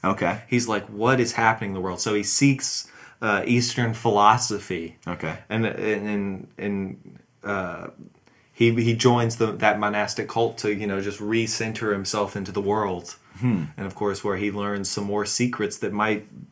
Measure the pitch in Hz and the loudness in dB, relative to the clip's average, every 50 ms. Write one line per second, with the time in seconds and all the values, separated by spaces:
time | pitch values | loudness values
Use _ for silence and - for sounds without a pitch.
0 | - 95 101 - 90 85 92 110 - - 123 120 117 113 107 98 - - 104 104 | 0 0 0 2 0 0 -2 -2 -4 0 0 0 2 2 -2 -2 -4 -6 -6 0
1 | 113 127 131 127 120 120 - 113 113 113 113 - 107 98 95 92 92 92 90 - | 2 4 4 4 2 0 2 2 4 4 4 2 -2 -4 -4 -4 -4 -4 -4 -2
2 | - 113 104 104 101 - - - 139 139 135 135 - - - - - - - - | -2 0 0 0 0 0 2 6 6 6 6 4 -2 -4 -6 -6 -8 -10 -18 -20
3 | - - - - 117 107 101 98 - - 120 120 120 - - 127 120 110 110 - | -20 -20 -10 -4 0 2 2 2 2 2 2 2 2 0 0 0 0 0 -2 0
4 | - 117 104 104 104 107 113 120 - - 104 95 - - 92 82 82 - - _ | 0 2 4 8 8 8 8 6 2 -2 -4 -6 -6 -6 -8 -6 -6 -10 -12 _
5 | - 87 87 - 82 78 80 - - - 107 113 113 101 - - - 107 107 101 | -8 -8 -6 -4 -4 -6 -6 -8 -8 -4 -2 0 0 0 -2 -2 -2 -2 -2 -2
6 | 104 107 104 101 98 98 95 - - - - - 101 101 101 98 95 98 - - | -2 -2 -2 -2 -2 -4 -6 -8 -12 -14 -12 -8 -6 -4 -4 -4 -4 -6 -8 -12
7 | - - - - _ _ _ _ - 101 101 95 92 87 82 82 85 - - - | -16 -20 -20 -20 _ _ _ _ -6 -4 -4 -4 -4 -6 -8 -10 -12 -14 -16 -18
8 | - - _ _ _ _ _ _ _ _ _ - 117 117 113 120 113 120 117 113 | -20 -20 _ _ _ _ _ _ _ _ _ 4 4 4 4 4 2 2 2 4
9 | - 123 120 120 117 113 113 - 113 110 - - 110 107 104 104 104 104 104 104 | 6 6 6 6 2 0 2 0 0 0 0 2 2 2 4 4 0 0 0 0
10 | 104 104 - 120 104 - - 113 117 113 - - - 107 107 101 107 101 98 98 | -2 -2 -4 -6 -6 -4 0 0 0 0 0 -2 -2 -2 -2 -2 -2 -2 -2 -2
11 | 98 101 98 - 104 107 113 117 117 110 - - 113 110 110 - 113 107 101 98 | -2 -4 -6 -6 -4 0 0 0 0 0 -2 -4 -4 -4 -4 -4 -2 -2 -2 -2
12 | 95 - - 107 101 - - 101 92 98 90 101 98 101 107 110 104 95 90 87 | -2 -2 0 -2 -2 -2 -2 -6 -6 -4 -4 -2 0 2 2 2 2 0 -2 -4
13 | - - - - _ - - 92 123 123 107 87 76 - - - 98 92 - - | -8 -12 -16 -18 _ -20 -8 0 2 2 2 2 0 -4 -8 -8 -8 -8 -4 -2
14 | 104 101 95 - - 101 95 92 104 104 98 104 101 101 101 101 95 - - 104 | 0 0 0 0 -2 -2 -2 0 -2 -2 -2 -2 -4 -2 -2 -4 -4 -4 -4 -4
15 | 101 101 101 104 101 - - - 123 123 - - 104 101 - - 110 95 104 104 | -4 -2 -2 -2 -2 -2 0 0 0 0 0 -2 -2 -4 -2 -4 -4 -4 -2 0
16 | 107 110 107 107 - - - - - - | 0 0 0 -2 -4 -14 -20 -20 -20 -20